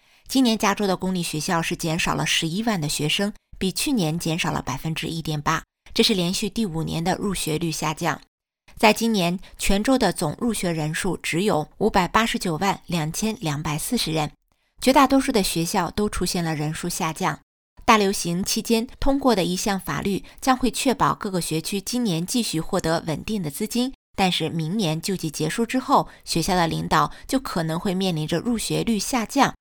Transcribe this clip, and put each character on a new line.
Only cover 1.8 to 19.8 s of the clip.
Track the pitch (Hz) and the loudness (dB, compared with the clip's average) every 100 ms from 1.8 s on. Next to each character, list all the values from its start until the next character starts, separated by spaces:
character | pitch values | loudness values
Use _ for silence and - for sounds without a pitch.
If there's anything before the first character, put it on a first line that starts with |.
| 165 165 | -2 -2
少 | - 143 | -2 -2
了 | 151 | 0
十 | - 165 | 0 0
一 | 185 | -2
万 | 233 196 | -2 -2
的 | 147 | -2
学 | - 151 | -2 -2
生， | 175 202 - _ - | 0 -2 -4 _ -4
比 | 190 | -4
去 | - 302 | -2 0
年 | 247 156 165 | 2 0 0
减 | 170 170 | -2 -2
少 | 156 | -2
了 | 147 | -2
百 | - 127 | -4 -6
分 | 160 | -4
之 | 160 - | -4 -4
一 | 165 | -6
点 | 156 151 | -4 -4
八， | 151 160 - _ - | -2 -2 -4 _ -4
这 | - | 2
是 | 226 | 2
连 | 190 175 | 2 0
续 | 196 208 | -2 -2
第 | - 208 | -2 -2
五 | 160 | -2
年 | 156 156 | -4 -2
的 | 170 - | -2 -2
入 | 202 | -2
学 | 175 156 156 | -2 -2 -2
率 | 170 | -2
下 | 151 156 | -2 -2
降。 | 156 165 143 - _ _ _ _ - | -2 -2 -4 -10 _ _ _ _ 2
在 | 214 | 4
今 | 214 226 | 4 2
年， | 214 170 185 - - | 2 0 -2 -8 -2
全 | - 196 | 2 4
州 | 214 262 | 4 4
的 | 196 | 4
总 | - 156 - | 2 -2 0
入 | 240 | -2
学 | 208 175 | 0 -2
人 | 160 151 | -2 -2
数 | 160 196 156 | -2 -2 -4
只 | - 160 | -2 0
有 | 208 151 156 - | 2 2 -2 -2
五 | 214 | 0
百 | 196 175 | 2 2
八 | 214 226 | 2 0
十 | 233 | 0
九 | - 151 | -2 0
万 | 196 - - | 0 -2 -4
两 | 170 156 | -4 -2
千 | - 220 220 | -2 -4 -2
两 | 160 143 | -4 -2
百 | 160 156 | -2 -4
四 | - 240 | -2 -2
十 | - | 0
人， | 156 147 - _ _ _ _ | -2 -2 -6 _ _ _ _
绝 | 247 | 4
大 | 277 269 | 6 6
多 | 269 | 4
数 | 269 | 4
的 | 226 | 2
学 | 190 170 | 2 0
校 | 170 202 165 | 0 0 -2
都 | - 208 | -2 -2
出 | - 180 | -2 -2
现 | 185 | -2
了 | 165 156 | -2 -2
人 | 156 | -2
数 | 160 180 | -4 -6
下 | - 165 | -4 -4
降。 | 160 180 151 _ _ _ - - | -2 -2 -4 _ _ _ -2 4
大 | 220 | 6
流 | 196 | 4
行 | 196 170 175 | 0 -2 -2
期 | 208 226 | -2 -4
间 | 208 226 247 - | 0 0 0 0
通 | 277 277 | 2 4
过 | 269 208 | 4 4
的 | |
一 | 170 185 | 2 0
项 | 214 | -2
法 | 196 | -2